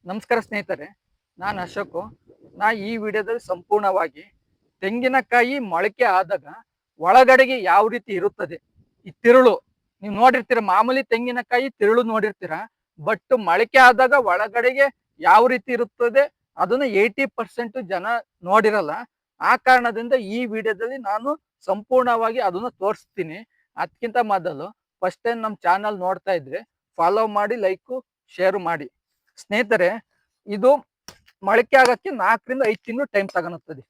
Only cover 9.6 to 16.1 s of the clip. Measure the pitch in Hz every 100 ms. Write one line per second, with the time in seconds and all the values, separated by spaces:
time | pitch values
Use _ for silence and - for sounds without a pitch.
9.6 | _ _ _ _ 202 202 254 254 220 233
10.6 | 202 190 226 262 - 226 247 247 - 247
11.6 | 269 _ 208 233 226 220 208 196 180 160
12.6 | 220 _ _ _ 151 214 _ 254 185 180
13.6 | 226 269 254 240 254 277 214 180 214 233
14.6 | 247 262 277 _ _ _ 160 202 240 247
15.6 | - 240 233 _ 240